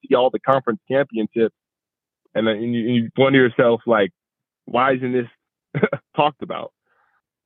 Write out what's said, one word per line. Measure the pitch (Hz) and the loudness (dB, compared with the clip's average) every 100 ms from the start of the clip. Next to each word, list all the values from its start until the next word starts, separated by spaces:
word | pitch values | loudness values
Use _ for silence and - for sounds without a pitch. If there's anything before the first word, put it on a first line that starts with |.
| 135 | 0
see | 131 | 2
all | 127 | 2
the | 107 | 0
conference | - 135 123 107 - | 0 0 0 -6 -2
championships, | 131 139 110 104 120 110 _ _ _ _ _ _ _ _ 104 | -2 -2 -4 -4 -2 -2 _ _ _ _ _ _ _ _ -4
and | 110 | -2
then | 104 | -2
you, | 117 120 | -4 -4
you | 113 123 113 - | -2 -2 -2 0
wonder | 135 135 | 2 4
yourself, | 127 - 120 113 117 | 2 2 2 2 2
like, | 110 95 _ _ _ _ _ - | 0 0 _ _ _ _ _ -6
"Why | 120 131 131 | -2 0 -2
isn't | 127 | -2
this | 127 120 _ _ _ _ 143 - - | -4 -6 _ _ _ _ -4 -4 -4
<laughs> | _ - | _ -2
talked | 147 139 | -2 -2
about?" | 90 82 80 _ _ _ _ _ _ _ | -12 -10 -12 _ _ _ _ _ _ _